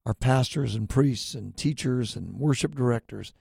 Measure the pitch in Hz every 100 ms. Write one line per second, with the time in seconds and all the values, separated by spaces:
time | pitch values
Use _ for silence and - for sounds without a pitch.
0 | - 104 123 131 127 - 117 107 107 131
1 | 143 113 - 123 101 - 147 143 127 127
2 | 113 - 90 95 147 131 - 139 123 117
3 | - 104 110 -